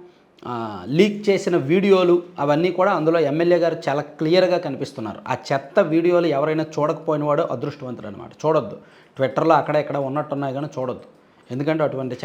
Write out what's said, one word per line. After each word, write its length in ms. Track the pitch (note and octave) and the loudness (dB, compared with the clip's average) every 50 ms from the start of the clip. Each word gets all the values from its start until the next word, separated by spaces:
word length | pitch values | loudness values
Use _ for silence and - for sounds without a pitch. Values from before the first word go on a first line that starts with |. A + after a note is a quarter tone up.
| - - _ _ _ _ _ _ - - | -20 -20 _ _ _ _ _ _ -12 -10
ఆ, 360 | A#2+ A#2 A2+ A2 G#2 F#2 F2+ G#2 | -8 -6 -8 -8 -10 -10 -8 -2
లీక్ 420 | C#3 E3 G#3 G#3 G#3 G#3 G#3 G3+ | 4 4 4 4 2 -2 0 0
చేసిన 280 | G3 F#3 G3 G3 F3 E3 | 0 2 2 0 0 0
వీడియోలు 680 | C3+ C#3 E3+ G3 G3 G3+ F#3+ F#3 F#3 F3 F3 F3 F3 - - - | 0 2 2 2 4 4 4 6 6 4 4 2 2 -2 -8 -4
అవన్నీ 320 | C#3+ D3 D3 D3+ F3 F#3 | 0 0 2 2 2 0
కూడా 200 | F3 F3+ F#3 G3+ | 2 2 2 2
అందులో 280 | G3 D#3+ D#3 D#3+ E3 E3+ | 2 2 2 2 2 2
ఎమ్మెల్యే 380 | D3+ C#3 C#3+ D#3+ E3+ F3 F3 E3+ | 2 2 2 2 2 4 4 4
గారు 200 | E3+ E3+ D#3+ D#3+ - D3 | 4 2 0 -2 -2 -2
చాలా 120 | C3+ D3 | -2 -2
క్లియర్గా 560 | D3 D3 - - E3 D#3 F3 F#3 F#3 F3 F3+ E3+ | -4 -6 -6 -4 0 2 4 4 4 4 2 0
కనిపిస్తున్నారు. 640 | - D3+ C3+ - C3 - - - A2+ G#2 F#2+ - - - | -2 -4 -6 -6 -8 -8 -8 -8 -8 -8 -8 -10 -6 -6
ఆ 100 | C3 - - - C#3+ | -6 -6 -4 -2 -2
చెత్త 260 | C3+ - - - G#3+ | -2 -2 -2 2 2
వీడియోలు 480 | F#3+ D#3 D#3 E3 E3+ F3 F3 F3 E3+ E3 | 2 4 2 2 2 4 4 4 2 2
ఎవరైనా 380 | C#3+ C3+ D3 D#3 D#3 D#3+ D#3 D#3 - D#3 | 0 0 0 0 0 -2 -4 -4 -4 -2
చూడకపోయిన 440 | D3 D#3 D#3+ D#3+ - E3 D3+ D3 D3 | -2 -2 -2 -2 -2 -4 -2 -2 0
వాడు 180 | D3 C#3+ D3 | 0 0 0
అదృష్టవంతుడు 640 | E3+ - C3+ A#2 C3+ D3 C#3 - C3 B2 A#2 G2+ G#2 G#2 | 0 -2 -4 -6 -6 -8 -10 -10 -12 -12 -12 -12 -12 -14
అనమాట. 220 | G2 F2+ F2 - - - - | -14 -14 -16 -18 -12 -4 0
చూడొద్దు. 320 | D3+ D#3+ D3+ A#2 G2+ - - - - - - - _ _ - | 0 2 0 0 -2 -10 -16 -18 -20 -20 -20 -20 _ _ -2
Twitter-లో 360 | C3 B2+ C3+ D#3 D#3 D#3+ D#3+ | -2 -2 0 0 4 4 4
అక్కడ 200 | C#3+ C3+ - D3 | 4 4 2 0
ఇక్కడ 220 | D3+ C#3+ - C#3 C#3+ | 0 0 -2 -4 -4
ఉన్నట్టున్నాయి 560 | C#3 C3 C3+ D3+ D3 D3 C#3+ C#3+ C#3+ C3+ B2+ | -4 -4 -4 -4 -4 -4 -4 -4 -4 -4 -4
కానీ 140 | C#3 D3+ C#3+ - C3 | -6 -8 -8 -6 -6
చూడొద్దు. 240 | C3 B2 A2 F#2+ - - - _ _ _ _ _ _ - | -6 -6 -6 -8 -10 -20 -20 _ _ _ _ _ _ -10
ఎందుకంటే 320 | B2 C3 C#3+ D3+ D#3 D#3 D3+ | -6 -4 -2 -2 0 0 0
అటువంటి 340 | C3+ C3 C3 C3 B2 B2 - | -2 -2 -4 -6 -6 -8 -6